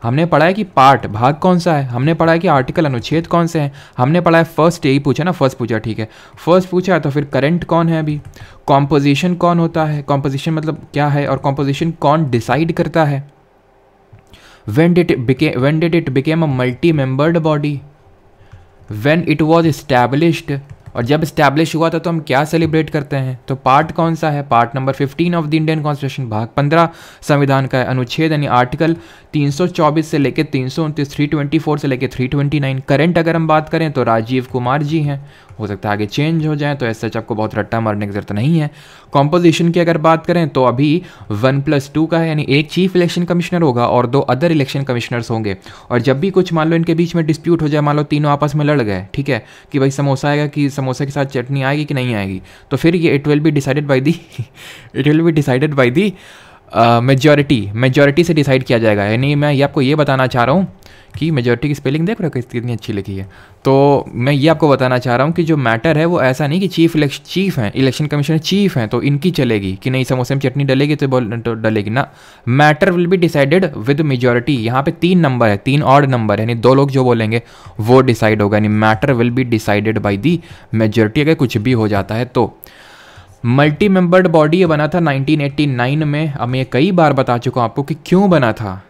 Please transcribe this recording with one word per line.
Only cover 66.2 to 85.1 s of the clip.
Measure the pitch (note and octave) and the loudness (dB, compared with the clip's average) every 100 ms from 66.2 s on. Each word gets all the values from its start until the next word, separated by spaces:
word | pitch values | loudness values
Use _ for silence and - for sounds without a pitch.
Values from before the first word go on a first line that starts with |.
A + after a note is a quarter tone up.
ऐसा | B2+ C3 D3 | 0 0 -2
नहीं | E3+ | -2
कि | F#3+ | -2
चीफ | - E3 D#3+ | 2 2 2
इलेक्श-, | D3 - | -2 -4
चीफ | - F3 F#3+ C#3+ | -8 -4 -2 -2
हैं, | G#2 | -4
इलेक्शन | - C3+ B2 D3+ | 0 0 0 -4
कमिश्नर | D3 C#3+ D#3+ | -2 0 -2
चीफ | D#3 G3 G3 C#3 | 0 0 0 0
हैं, | G#2+ | -2
तो | A#2+ | -2
इनकी | C3+ C#3 F3 | 0 0 -2
चलेगी | D#3+ B2+ A2 G2 F#2+ | 0 0 0 -2 -6
कि | C3 | -4
नहीं | C3 | -4
समोसे | B2+ B2+ B2 | -2 -2 -2
में | C#3 | -2
चटनी | C3 C3 | -2 -2
डलेगी | C#3 C3 C#3+ D3+ | 0 0 0 0
तो | C#3 | 0
बोल, | B2+ A2+ A#2 | -2 -2 -6
तो | A2+ | -6
डलेगी | A2+ A2 G#2+ G2+ | -2 -2 -2 -2
ना। | A#2 - - - - - | -4 -4 -10 -20 -12 -2
Matter | B2+ D3+ D3 G3 | 4 4 4 2
will | F3 F3 | 2 0
be | F#3+ | 2
decided | E3+ D3+ C#3 E3+ F#3 B2 | 0 0 2 2 0 -4
with | A2 C#3+ | -2 0
majority। | D#3 C3 B2 A#2+ B2 | 0 0 2 0 0
यहाँ | C#3 A2 B2+ | -2 0 0
पे | C#3+ | -2
तीन | - F3 F#3 | 0 2 4
नंबर | D3+ B2+ A2+ | 2 2 2
है, | G2+ | 2
तीन | - C#3 | 0 0
ऑड | B2+ C#3 | 4 4
नंबर, | C#3 B2+ A2 G2+ | 4 0 0 0
यानी | A2+ | 0
दो | A#2 A#2 | 2 4
लोग | C3+ C#3 | 4 2
जो | C3+ | 2
बोलेंगे | B2+ A#2 A2 A2+ - - - - | 2 2 0 -2 -6 -20 -20 -8
वो | G#2+ B2+ | 4 6
डिसाइड | C3 A#2 A2 A2 | 6 2 2 2
होगा, | G#2 G#2+ | 2 2
यानी | G#2+ G#2+ | 2 2
matter | A2 A2 C#3 B2 | 2 2 0 2
will | A#2+ A#2+ | 0 0
be | B2+ | -2
decided | A2+ - G#2 G#2 G#2 | -2 0 0 0 -2
by | G2+ G2+ | -2 0
the | A#2+ F3 - - - | 0 -2 -4 -20 -6
majority | A2 A2 G#2+ G#2+ B2+ | 0 0 2 2 2
अगर | D3 | 0
कुछ | D#3+ C3+ A#2+ | 2 0 0
भी | A2 | 0
हो | B2 G#2+ | 0 0
जाता | G2+ F#2+ | -2 -2
है | A2 | -4
तो। | B2 - G#2+ - - - - - - - - - A#2+ | -4 -2 -2 -4 -20 -20 -20 -20 -20 -20 -20 -8 0
मल्टी | B2+ D3+ D3+ G#3 | 2 2 2 2
मेंबर्ड | F#3+ F3+ F#3 F3+ | 2 4 4 4
बॉडी | D#3+ D3+ F3+ | 2 2 2
ये | F3+ | 2
बना | D3+ D3+ | 2 0
था | F#3 | 0
नाइनटीन | E3 | 0